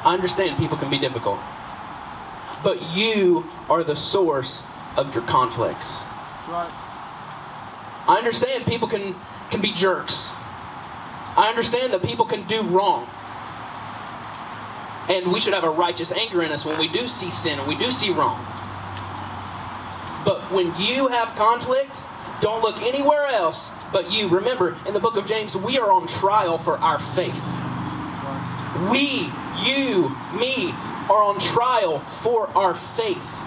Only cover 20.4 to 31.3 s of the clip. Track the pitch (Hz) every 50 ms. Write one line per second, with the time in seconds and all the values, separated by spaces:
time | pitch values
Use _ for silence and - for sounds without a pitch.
20.4 | - - 180 190 180 170 156 156 190 214 247 269 277 262 254 233 226 220 - -
21.4 | 214 220 240 247 240 247 254 262 277 269 - - - - - - - - - -
22.4 | - 214 220 226 226 214 - - - 233 254 277 277 285 302 294 285 277 254 214
23.4 | 175 160 151 - - - - - - - 170 190 175 175 196 214 214 185 165 190
24.4 | 202 240 254 - 185 165 156 - - 190 208 202 - 233 226 196 196 - 220 220
25.4 | 214 214 - 190 190 226 262 269 233 202 190 180 170 165 - - 190 196 202 214
26.4 | 202 175 165 165 - 170 156 - - 160 156 143 - - - 185 175 - - -
27.4 | - - - - - - - - - - - - - - - - - - - -
28.4 | - - - - - - - - 170 196 240 269 285 285 269 - - 143 - -
29.4 | - - - - - 254 269 277 269 262 214 185 165 131 131 - - - - 190
30.4 | 240 262 269 254 190 165 131 - - - - - 147 - 196 214 208 202